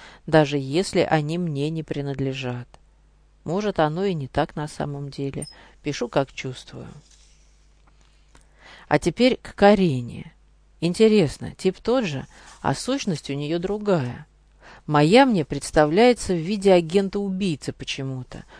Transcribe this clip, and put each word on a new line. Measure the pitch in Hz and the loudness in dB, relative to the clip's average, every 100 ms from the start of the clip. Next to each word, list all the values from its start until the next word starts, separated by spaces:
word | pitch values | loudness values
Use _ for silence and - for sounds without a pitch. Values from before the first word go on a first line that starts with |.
| - - - | -20 -18 2
даже | 156 143 147 | 4 4 0
если | 131 156 196 185 | -2 -2 0 0
они | - 156 147 170 | 2 0 0 -4
мне | 170 139 151 | -4 -4 -4
не | 160 | -6
принадлежат». | 151 151 139 135 135 131 127 123 123 - _ _ _ _ _ _ | -6 -6 -6 -4 -4 -4 -8 -8 -12 -20 _ _ _ _ _ _
Может, | 143 185 208 190 | -6 -4 -2 0
оно | 151 165 196 | 0 0 -4
и | |
не | 160 131 | -4 -4
так | - 160 - | -4 -4 -4
на | 151 | -10
самом | - 151 143 143 | -8 -8 -8 -12
деле. | 139 139 - 147 - - _ | -8 -8 -8 -12 -16 -20 _
Пишу, | 151 - 240 | -8 -6 -2
как | 151 139 | -2 -2
чувствую. | - 131 123 - 127 123 143 _ _ _ _ _ _ _ _ _ _ _ _ _ - _ _ - - - | -6 -12 -12 -16 -16 -16 -20 _ _ _ _ _ _ _ _ _ _ _ _ _ -20 _ _ -20 -20 -2
А | 151 | 0
теперь | 175 - 247 - | 0 2 2 2
к | - - | -8 4
Карине. | 202 208 180 131 120 - 165 _ _ _ _ _ | 6 6 4 0 -6 -12 -16 _ _ _ _ _
Интересно, | 165 175 220 214 147 - 85 - | -4 4 4 6 2 -2 -14 -2
тип | 185 - | -2 -2
тот | - 254 196 | -2 0 0
же, | 135 131 - - - | -6 -10 -18 -20 -6
а | - 135 | -4 -2
сущность | - 269 208 151 - | -2 -4 -2 -6 -6
у | |
неё | 143 147 170 | -6 -4 -4
другая. | 185 208 208 170 123 131 - _ _ _ - - - | -4 -4 0 0 0 -6 -16 _ _ _ -20 -18 0
Моя | 147 151 233 269 | 2 6 6 6
мне | 196 143 | 2 -2
представляется | 143 - 160 151 180 247 233 - | -6 -2 2 4 6 4 4 -2
в | 175 | -4
виде | 160 214 196 | -2 0 4
агента-убийцы | 180 160 196 196 202 202 190 196 143 - | 4 4 0 0 -4 -4 -2 -2 -4 -6
почему-то. | - 135 - 135 131 - - - | -10 -10 -8 -8 -8 -12 -16 -18